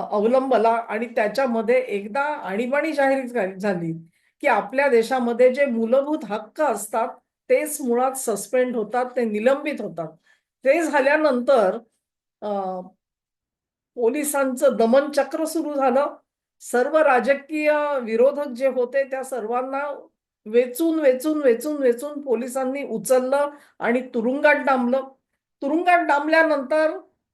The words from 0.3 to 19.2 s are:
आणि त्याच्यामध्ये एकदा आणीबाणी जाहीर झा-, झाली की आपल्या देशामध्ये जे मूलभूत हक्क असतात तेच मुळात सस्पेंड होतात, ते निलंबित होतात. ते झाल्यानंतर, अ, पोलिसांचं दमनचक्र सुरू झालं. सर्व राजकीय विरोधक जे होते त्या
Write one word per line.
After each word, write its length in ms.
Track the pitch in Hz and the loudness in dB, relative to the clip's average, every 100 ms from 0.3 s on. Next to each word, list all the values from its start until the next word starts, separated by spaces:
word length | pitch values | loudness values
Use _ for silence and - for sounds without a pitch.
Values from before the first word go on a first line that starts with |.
| 262 269 226 226 | 2 2 2 2
आणि 360 | 233 233 214 233 | 0 -2 -6 -4
त्याच्यामध्ये 720 | 233 208 208 269 226 220 254 | -2 -2 0 -2 0 0 0
एकदा 460 | 254 202 208 277 | 0 -6 -6 -4
आणीबाणी 720 | 285 294 180 196 240 285 320 | -4 -6 -6 -6 -2 -2 -2
जाहीर 320 | 285 269 269 247 | 0 2 0 -2
झा-, 300 | 240 190 190 | -4 -4 -4
झाली 520 | 208 180 170 165 - _ _ _ | -4 -2 -4 -8 -12 _ _ _
की 60 | 277 | 0
आपल्या 400 | 214 202 262 285 | 0 0 0 2
देशामध्ये 640 | 233 226 262 240 226 254 | 2 2 0 0 4 4
जे 120 | 247 285 | 4 0
मूलभूत 540 | 226 226 262 285 311 202 | 0 2 2 2 -2 -4
हक्क 360 | 202 - - | -8 -8 -2
असतात 460 | 294 208 - 226 247 - _ _ - | -2 -2 -4 -4 -4 -6 _ _ 0
तेच 320 | 254 302 294 | 0 0 -4
मुळात 300 | 254 233 262 | -2 0 0
सस्पेंड 640 | 262 - 196 - 254 254 240 | -2 -4 -4 -2 0 0 -2
होतात, 300 | 208 247 247 262 | -4 -2 -2 -2
ते 100 | 233 | -2
निलंबित 560 | 208 233 277 302 233 | 0 2 0 -2 -6
होतात. 260 | 202 165 156 - _ _ _ _ 254 | -8 -10 -12 -14 _ _ _ _ 2
ते 180 | 320 | 2
झाल्यानंतर, 960 | 311 285 262 311 302 247 247 262 190 226 - _ _ _ _ _ | 2 2 2 2 2 0 4 4 4 0 -8 _ _ _ _ _
अ, 400 | 208 202 190 185 185 _ _ _ _ _ _ _ _ _ _ 254 | -6 -4 -4 -8 -12 _ _ _ _ _ _ _ _ _ _ -2
पोलिसांचं 720 | 233 294 294 285 269 254 285 208 | 0 0 -2 0 0 2 2 4
दमनचक्र 680 | 226 262 294 285 285 320 311 | 4 4 2 0 -2 -2 -4
सुरू 280 | 330 294 | -4 -4
झालं. 340 | 285 262 254 294 - _ _ _ _ | 0 2 2 0 -4 _ _ _ _
सर्व 380 | - 247 262 311 | -4 -2 0 2
राजकीय 760 | 294 254 220 277 - 311 302 302 294 277 | 4 4 2 0 -2 -2 0 0 0 -4
विरोधक 460 | 226 226 262 277 294 | -2 2 2 2 -6
जे 200 | 233 269 | -2 -2
होते 360 | 254 240 277 | 0 0 -2
त्या 200 | 269 269 | -2 -6